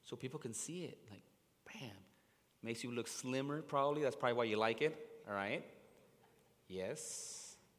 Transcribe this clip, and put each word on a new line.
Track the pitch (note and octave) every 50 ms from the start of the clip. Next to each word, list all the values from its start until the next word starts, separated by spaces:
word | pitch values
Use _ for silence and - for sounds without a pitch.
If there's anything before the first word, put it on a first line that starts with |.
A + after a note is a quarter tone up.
| _
So | - C#3
people | A#2 - B2+ D#3+ D3+
can | - B2 A2+
see | - - - D#3+ F3+ E3+
it. | - - - - A#2
Like, | G2+ F#2 - - _ _ _ _ _ _ _
bam. | - - A3+ C#3 A#2+ G#2 F#2+ F#2+ - - _ _ _ _ _ _ _ _ _
Makes | - A2+ A#2 A2+ -
you | A#2+
look | B2 A#2+ A#2
slimmer, | - - - - B2+ B2+ C3+ C3+ C#3+ D3 D3+ D#3
probably. | D3+ - C#3 C#3 C#3+ D3 D3+ D3+
That's | C3 A#2
probably | - - B2 A#2+
why | A#2+ A#2+
you | A2+ G#2+
like | G#2+ A2 A2+ A2+ A2+ D3
it. | D#3 D#3 - - - - - -
All | G#2 G#2
right? | G2 G2 G2+ B2+ E3+ - - - - - - - - - - - _ - - - _ _ _ _ _ _
Yes. | _ F#2 F#2 F#2 G2+ C#3 D3+ - - - - - - - - - - - - - - _